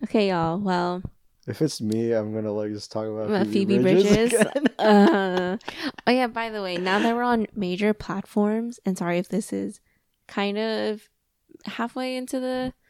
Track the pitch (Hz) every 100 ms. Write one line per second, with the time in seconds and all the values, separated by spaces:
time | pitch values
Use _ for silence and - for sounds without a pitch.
0 | 226 226 196 175 165 175 202 180 175 180
1 | - - _ _ - 113 156 - 107 110
2 | 117 113 107 110 107 104 107 104 - 113
3 | 110 107 107 202 107 110 196 - 185 185
4 | 202 208 233 226 208 285 302 - 214 208
5 | 202 202 190 180 180 202 - - 294 -
6 | - 254 247 226 226 214 185 175 185 202
7 | 233 233 240 233 208 220 180 196 214 208
8 | - 190 - 214 208 220 233 - 196 185
9 | 175 175 - 196 - 196 196 - _ _
10 | _ _ - - 202 202 220 214 214 214
11 | - _ _ _ _ - - - 233 254
12 | 254 254 254 262 254 254 254 -